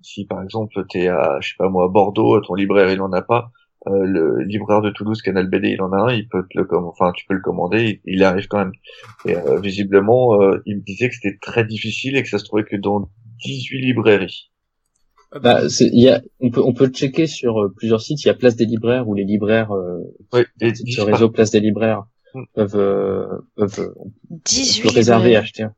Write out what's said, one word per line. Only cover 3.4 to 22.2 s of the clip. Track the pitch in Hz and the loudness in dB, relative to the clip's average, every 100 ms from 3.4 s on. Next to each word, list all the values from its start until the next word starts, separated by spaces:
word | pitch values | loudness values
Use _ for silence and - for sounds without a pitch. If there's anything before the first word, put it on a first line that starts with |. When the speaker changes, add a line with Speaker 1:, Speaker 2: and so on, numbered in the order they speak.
| 120 _ _ _ - | -2 _ _ _ -4
Speaker 1:
euh, | 98 95 | 0 0
le | 92 80 58 | 0 0 0
libraire | 78 104 104 104 | -2 -6 0 0
de | 107 | 0
Toulouse, | 101 104 110 | -4 -6 -4
Canal | - 95 92 | -2 -2 0
B | 98 | 0
D, | 101 | -2
il | 101 | -2
en | 95 | -2
a | 95 | 0
un, | 113 | 0
il | 120 101 | -2 -4
peut | 95 92 | -6 -6
te | - | -6
le | |
comm-, | 92 82 87 | -2 -2 -4
enfin | - 90 | -2 -2
tu | 87 - | -2 -6
peux | |
le | 95 | -6
commander, | 90 87 87 104 117 95 - | -4 -4 -2 0 -2 -4 -6
il, | |
il | 95 | 2
arrive | 95 92 101 | 2 2 -2
quand | 104 | -2
même. | 95 95 - - - - 95 | -4 -6 -20 -20 -20 -10 -4
Et, | 90 | -4
euh, | 73 71 | 0 -2
visiblement, | 101 98 98 98 101 123 127 104 | -2 -6 2 2 4 2 4 4
euh, | 98 92 | 4 2
il | - 101 | -4 -10
me | |
disait | 95 98 123 | -10 -4 -4
que | |
c'était | - 101 98 | -4 -8 -8
très | - - 110 | -6 -2 -2
difficile | 110 113 104 131 135 | -4 -8 -8 -4 -4
et | |
que | 117 | -2
ça | 104 | -6
se | |
trouvait | - 107 | -4 -4
que | 107 104 | -4 -4
dans | 98 101 98 _ - - | -2 -4 -4 _ -20 -16
dix-huit | 127 135 127 131 | -12 -10 -10 -4
librairies. | 127 117 107 101 92 - - _ _ _ _ _ _ _ _ | -2 0 4 4 2 -10 -20 _ _ _ _ _ _ _ _
Speaker 2:
Ah | - | -2
bah. | 120 113 | 2 4
Speaker 3:
Bah, | 71 | 2
c'est, | - 127 | 2 2
il | 120 | 6
y | 123 | 6
a, | - - _ | 4 -2 _
on | 127 | -4
peut, | 117 | 0
on | 131 | 0
peut | 127 135 | 2 0
checker | 131 139 135 160 | 0 -4 -2 -2
sur, | - 123 110 | -2 -4 0
euh, | 101 98 | -2 -4
plusieurs | 113 110 | -2 -2
sites. | 110 147 | -2 -2
Il | - | 0
y | |
a | |
Place | 98 127 113 | 4 2 2
des | |
libraires | 113 113 113 127 117 | -2 0 0 -2 -2
où | |
les | 101 | -2
libraires, | 98 104 101 113 107 | -2 -2 2 0 0
euh, | 101 90 87 87 - 101 | -4 -4 -8 -12 -18 -2
Speaker 1:
Oui, | 120 - _ | 0 0 _
et | 113 | -2
Speaker 3:
ce | 117 | -2
Speaker 1:
dix | 120 120 | -6 -2
Speaker 3:
réseau | 104 110 113 | 0 4 2
Speaker 1:
par | |
Speaker 3:
Place | 113 110 | 2 2
des | 110 | 4
libraires | 107 104 110 107 98 _ | 2 0 -2 -2 -8 _